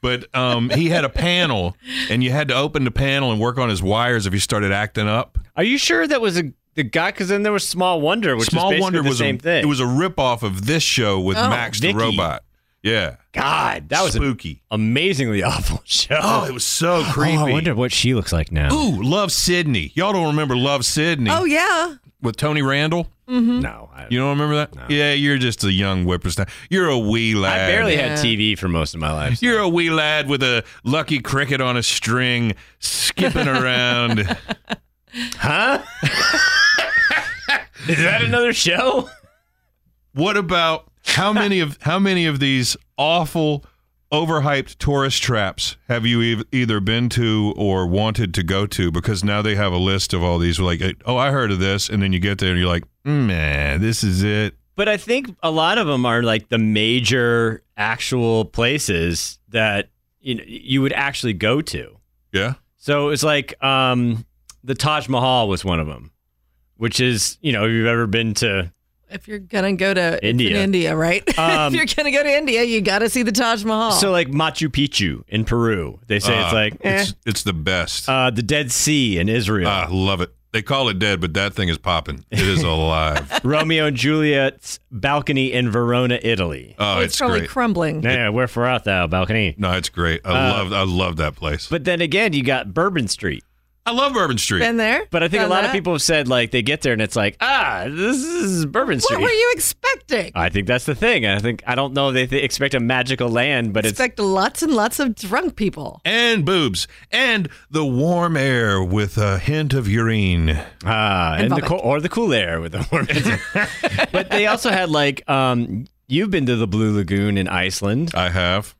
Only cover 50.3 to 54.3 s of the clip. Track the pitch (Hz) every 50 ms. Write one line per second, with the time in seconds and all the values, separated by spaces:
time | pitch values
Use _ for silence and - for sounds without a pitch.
50.3 | 87 85 85 87 82 82 95 90 87 85 90 95 - - - - 123 123 127 139
51.3 | 135 139 123 107 98 90 92 98 98 101 - - 101 104 98 98 92 90 90 101
52.3 | 101 98 101 92 90 87 87 90 87 87 85 - _ _ _ 135 147 147 131 107
53.3 | 92 82 78 76 73 71 73 71 69 85 104 113 117 - - 104 90 92 98 104